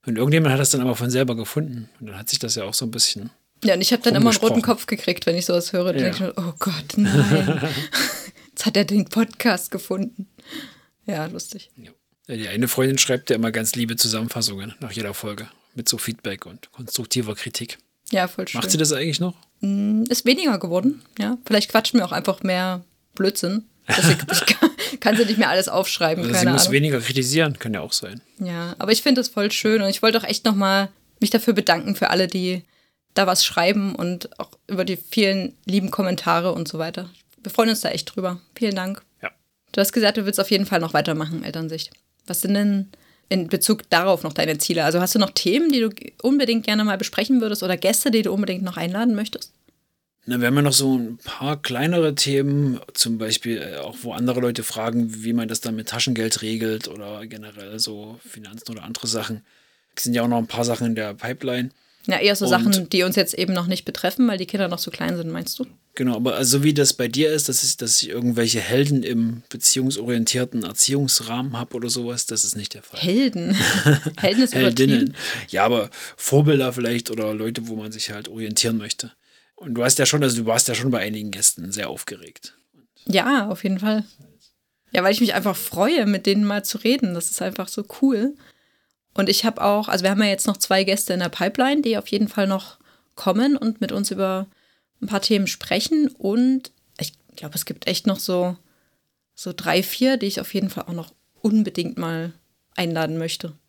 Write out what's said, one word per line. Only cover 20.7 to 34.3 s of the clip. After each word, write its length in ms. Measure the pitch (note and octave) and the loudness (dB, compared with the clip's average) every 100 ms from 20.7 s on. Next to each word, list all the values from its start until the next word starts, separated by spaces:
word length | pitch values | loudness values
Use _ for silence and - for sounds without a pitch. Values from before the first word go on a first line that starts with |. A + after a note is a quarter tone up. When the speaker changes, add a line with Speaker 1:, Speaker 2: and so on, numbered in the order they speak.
| F3+ A#3+ D4+ _ - | 0 0 -2 _ -6
Speaker 2:
ja. 200 | G#3 A#3+ | -4 -4
Vielleicht 260 | - G#3+ - | 0 0 2
quatschen 300 | A3 A3 A#3+ | 0 4 2
wir 40 | F3+ | 2
auch 40 | |
einfach 300 | D3 F3 F#3+ | -2 -2 -2
mehr 400 | F#3+ F3+ F#3 F3+ F3 _ _ | -2 0 -2 -4 -10 _ _
Blödsinn. 500 | - G3 - - G#3 - _ - | -2 0 0 -2 -4 -6 _ -2
Das, 220 | G3 E3 | 2 4
ich, 80 | - D3 | 4 0
ich 140 | - - | 0 2
kann, 240 | - - - | 4 2 2
<laughs> 160 | - C4+ | -8 0
kann 160 | - A3+ | 2 4
sie 80 | |
nicht 140 | A3 G#3+ | 4 4
mehr 120 | E3+ | 4
alles 180 | F3+ F#3 | 2 2
aufschreiben, 560 | F#3 F#3+ - E3 E3+ | -2 -2 0 0 0
Speaker 1:
Also 100 | - | 0
Speaker 2:
keine 140 | F#3 - | 2 4
Speaker 1:
sie 20 | |
muss 100 | C3+ | 4
Speaker 2:
Ahnung. 100 | - | 4
Speaker 1:
weniger 280 | C#3 D3+ C3 | 4 4 0
kritisieren, 600 | A#2 C3+ B2+ D3+ D#3 A#2 | 0 -2 2 2 2 0
kann 120 | A#2 | -6
ja 60 | G2+ | -6
auch 120 | D2 | -4
sein. 280 | - F2+ G2+ _ - | -4 -6 -14 _ -10
Speaker 2:
Ja, 340 | F#3 E3+ E3+ - | -6 -6 -8 -8
aber 100 | G3 | 0
ich 120 | A3 | 2
find 140 | D4 B3+ | 4 2
das 100 | A#3+ | 0
voll 240 | - G3+ | -2 -2
schön 280 | - G#3+ A3 | 0 2 2
und 60 | G3 | 0
ich 140 | G3+ | 2
wollte 160 | A3+ A3 | 2 2
auch 60 | |
echt 200 | - - | -2 -2
nochmal 440 | A3+ G3+ G3 G3 G3 _ _ _ | 0 2 4 2 0 _ _ _
mich 100 | G#3+ | 2
dafür 220 | A3+ - | 2 2
bedanken 400 | G3 - E3 E3 | 2 4 2 2
für 160 | G3 - | -2 2
alle, 160 | F3+ F#3 | 2 2
die 360 | F#3 F3+ F3+ - _ _ _ _ | 0 -2 -4 -8 _ _ _ _
da 140 | - G3 | 0 2
was 160 | F#3 | 2
schreiben 500 | - - F3 G#3 G3 | 2 4 2 2 0
und 460 | - F3 F3 - | -2 -4 -4 -10